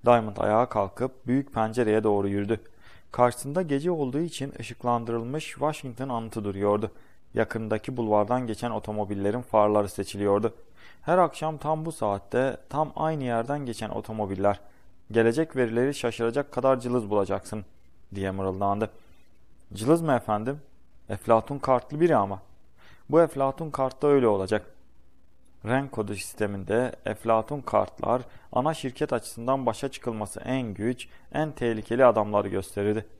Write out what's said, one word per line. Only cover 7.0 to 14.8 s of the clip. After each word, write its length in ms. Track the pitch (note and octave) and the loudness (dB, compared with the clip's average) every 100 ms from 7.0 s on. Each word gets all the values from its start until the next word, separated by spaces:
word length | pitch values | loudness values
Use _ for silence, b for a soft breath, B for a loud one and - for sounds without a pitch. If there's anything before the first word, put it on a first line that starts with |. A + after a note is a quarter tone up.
| b b - | b b -6
Yakındaki 640 | A2+ A2 A2+ A2 G#2+ - B2+ | -2 0 -2 -4 -4 -4 -4
bulvardan 500 | A2 G#2+ G#2 B2 B2 | 2 2 4 0 -2
geçen 240 | G#2 A#2+ | -6 -4
otomobillerin 720 | A2 G#2+ G#2+ G2 G2+ G2+ A#2 | -6 -6 -6 -4 -2 -2 -2
farları 460 | A#2+ A2 G#2 G#2+ G2+ | 2 4 6 4 2
seçiliyordu. 640 | - G2 G2+ G2+ G2+ A2 - - B B B | -4 -8 -2 2 2 0 -6 -20 B B B
Her 160 | - F3+ | 0 4
akşam 400 | E3 - D#3 D3+ | 2 0 -6 -4
tam 260 | D3+ D#3 | -4 -2
bu 80 | E3 | -4
saatte, 640 | - G#2+ G2 - A#2+ C3 - - | -2 -2 -2 -2 0 0 -4 -6
tam 240 | C#3+ D3+ - | -4 -4 -2
aynı 280 | D#3 D#3 | -2 -2
yerden 420 | B2+ A#2 A#2+ D3 C3 | -2 -2 -2 -4 -6
geçen 240 | A2 A2 | -8 -6
otomobiller. 680 | - G#2 A2 G2+ G2 G2+ G2+ b b | -6 -6 -6 -4 2 2 2 b b